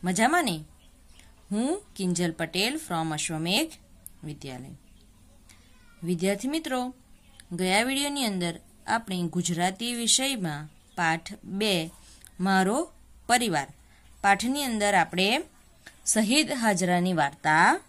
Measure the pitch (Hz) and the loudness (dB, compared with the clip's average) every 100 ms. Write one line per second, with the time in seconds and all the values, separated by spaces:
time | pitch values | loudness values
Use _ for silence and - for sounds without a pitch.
0 | 180 185 226 349 277 160 156 - - - | -2 2 4 4 0 -4 -8 -20 -20 -20
1 | - - - - - 202 254 381 - - | -20 -20 -20 -20 -6 -2 -2 -2 -6 -4
2 | 180 170 175 165 160 180 214 302 - 170 | -2 0 0 -2 -4 0 0 -2 -4 -4
3 | 160 151 - 160 165 208 311 - - - | -2 -4 -4 -4 0 0 0 -6 -20 -20
4 | - - 156 143 139 127 135 139 - - | -20 -16 -14 -12 -12 -12 -14 -18 -20 -20
5 | - - - - - - - - - - | -20 -20 -20 -20 -20 -20 -20 -20 -20 -12
6 | 170 175 185 202 254 311 320 254 254 254 | -4 -2 0 -2 -2 -4 -4 -4 -4 -10
7 | - - - - - 170 185 196 240 269 | -20 -20 -20 -20 -12 -4 2 2 2 0
8 | 285 285 240 190 175 170 - - - 226 | -2 -2 -2 0 -2 -4 -14 -18 -4 -4
9 | 226 185 175 180 175 165 180 190 240 240 | -2 -4 -2 -2 -2 0 -2 -2 -6 -4
10 | 226 - 269 254 180 147 151 - _ - | 0 2 2 -2 -4 -6 -12 -20 _ -2
11 | 170 165 - 202 - 196 214 180 160 - | 0 0 -4 -16 -10 -2 0 0 -2 -10
12 | - - - - 185 190 190 240 349 - | -20 -20 -20 -4 2 2 2 0 -4 -10
13 | - - - 240 240 156 135 - - - | -20 -20 2 2 2 -2 -4 -12 -20 -20
14 | - - 202 196 226 277 277 220 208 196 | -20 -2 2 2 2 -2 -2 0 2 2
15 | 160 175 190 262 370 - - _ - - | 2 2 2 2 -2 -16 -20 _ -20 -10
16 | - 220 214 277 311 277 226 185 180 180 | -2 0 4 2 2 0 0 2 2 2
17 | 180 175 143 - 156 156 190 359 | 2 0 0 0 2 6 6 4